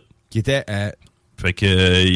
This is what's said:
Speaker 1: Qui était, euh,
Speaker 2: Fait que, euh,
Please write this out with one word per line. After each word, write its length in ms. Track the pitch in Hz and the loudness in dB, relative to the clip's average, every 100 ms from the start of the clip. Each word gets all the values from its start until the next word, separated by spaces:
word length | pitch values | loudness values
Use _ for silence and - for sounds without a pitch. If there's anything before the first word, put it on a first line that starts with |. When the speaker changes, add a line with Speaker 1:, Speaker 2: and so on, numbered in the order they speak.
| _ _ _ | _ _ _
Speaker 1:
Qui 80 | 113 | -6
était, 240 | 120 139 - | -2 -4 -4
euh, 200 | 101 101 - _ _ _ - | -6 -8 -10 _ _ _ -8
Speaker 2:
Fait 140 | 92 | -6
que, 120 | - 101 | -2 0
euh, 360 | 92 92 90 92 | 4 4 4 2